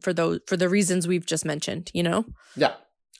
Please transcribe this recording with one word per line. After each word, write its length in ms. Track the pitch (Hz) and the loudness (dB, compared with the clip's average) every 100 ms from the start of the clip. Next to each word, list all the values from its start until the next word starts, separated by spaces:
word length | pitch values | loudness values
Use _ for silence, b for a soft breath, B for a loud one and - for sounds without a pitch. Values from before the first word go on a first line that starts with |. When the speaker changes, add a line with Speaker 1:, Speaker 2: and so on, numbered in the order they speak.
Speaker 1:
for 120 | - | -2
those, 260 | 170 165 170 - | 0 2 0 -2
for 100 | 185 | 0
the 120 | 180 | 2
reasons 380 | 202 180 185 170 | 4 2 2 2
we've 180 | 180 170 | 0 0
just 200 | 160 156 | -4 -2
mentioned, 460 | 151 - 170 175 | -4 -4 -8 -6
you 100 | 170 | -2
know? 220 | 170 185 226 - b b | 0 0 -2 -8 b b
Speaker 2:
Yeah. 180 | 147 - _ _ _ - | 0 -2 _ _ _ 0